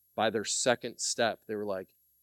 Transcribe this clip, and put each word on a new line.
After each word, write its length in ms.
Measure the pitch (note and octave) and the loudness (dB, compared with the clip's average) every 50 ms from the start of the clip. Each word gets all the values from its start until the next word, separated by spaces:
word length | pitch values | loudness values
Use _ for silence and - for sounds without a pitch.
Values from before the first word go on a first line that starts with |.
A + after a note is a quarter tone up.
| _ _ _ | _ _ _
by 160 | - G#2+ A2 | 0 0 2
their 140 | G2+ A2 G2+ | 2 0 -2
second 540 | - - - - C3 A#2+ - - A#2+ G#2+ - | -2 -2 2 4 4 2 2 0 -6 -8 -6
step, 420 | - - - - A#2+ A2 F#2+ - _ | -4 -4 0 2 2 0 0 -2 _
they 80 | - A2+ | -6 -6
were 120 | G#2 G#2 | -4 -2
like, 280 | G#2 G2 F#2 F#2+ - _ _ _ _ _ _ | -2 -4 -4 -6 -10 _ _ _ _ _ _